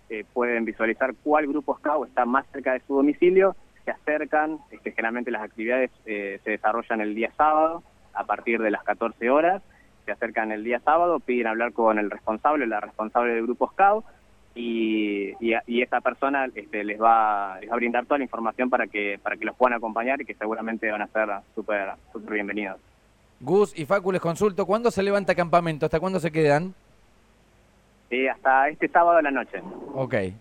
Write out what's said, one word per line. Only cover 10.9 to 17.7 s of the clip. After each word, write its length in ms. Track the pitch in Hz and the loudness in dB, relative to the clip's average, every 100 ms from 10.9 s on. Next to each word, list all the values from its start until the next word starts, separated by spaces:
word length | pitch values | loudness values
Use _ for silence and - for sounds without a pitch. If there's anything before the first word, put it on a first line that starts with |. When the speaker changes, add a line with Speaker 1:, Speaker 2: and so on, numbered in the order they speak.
| 160 175 156 | 4 4 0
Speaker 1:
piden 260 | - 123 113 | 0 0 0
hablar 240 | 113 117 | 0 -2
con 260 | 110 113 107 | 2 2 4
el 100 | 104 | 0
responsable, 560 | 104 - 110 147 151 117 | -4 -6 0 0 0 0
la 120 | 107 | -4
responsable 540 | 104 - 110 120 120 | -6 -8 -2 0 0
del 100 | 117 | 0
grupo 260 | 113 120 127 | -2 -2 -2
scout, 300 | - 196 214 - - _ _ _ 120 | 2 4 4 -2 -20 _ _ _ -10
y, 800 | 117 113 110 110 104 101 98 95 | -4 -2 0 0 0 -2 -4 -4
y, 140 | 113 113 - | -2 -2 0
y 140 | 117 | -2
esa 180 | 123 123 | 0 0
persona, 460 | 127 120 135 139 131 113 | -2 -2 0 0 -2 -6
este, 280 | 104 107 | -8 -6
les 160 | 104 104 | -4 2
va, 580 | 113 113 107 101 101 95 | 4 6 4 0 -4 -8
les 100 | |
va 40 | 104 | -6